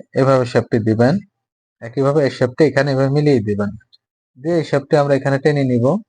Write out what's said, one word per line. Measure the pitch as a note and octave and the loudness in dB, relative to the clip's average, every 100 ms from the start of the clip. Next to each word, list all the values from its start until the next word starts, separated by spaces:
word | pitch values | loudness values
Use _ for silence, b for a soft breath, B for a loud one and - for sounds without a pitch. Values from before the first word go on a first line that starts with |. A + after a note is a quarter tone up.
| - | -8
এভাবে | B2+ C3+ C3 B2 | -2 2 2 0
শেপটি | B2 - A#2 | -2 -2 -2
দিবেন, | A2 A2 B2 G3 - _ _ _ _ _ | 0 2 2 0 -6 _ _ _ _ _
একইভাবে | A#2 C#3 C#3 D3+ | -10 -4 0 0
এই | C3+ | 0
শেপটি | - B2 B2 D3+ | 0 -2 2 0
এখানে | C3+ C#3+ | 2 0
এভাবে | C3 C3+ D3 | 0 0 2
মিলিয়ে | D3 B2+ G#2 | 2 2 0
দিবেন, | G2+ G2+ A2 _ _ _ _ _ B2+ | -4 -4 -8 _ _ _ _ _ -12
দিয়ে | D3+ E3+ | -4 -4
এই | - | -2
শেপটি | C#3+ - D3+ | -4 0 0
আমরা | C#3+ C#3 | 2 0
এখানে | C#3 C3+ | 0 0
টেনে | D3+ C#3+ | 0 0
নিব। | C3+ B2 B2 G#3 | 0 0 0 -2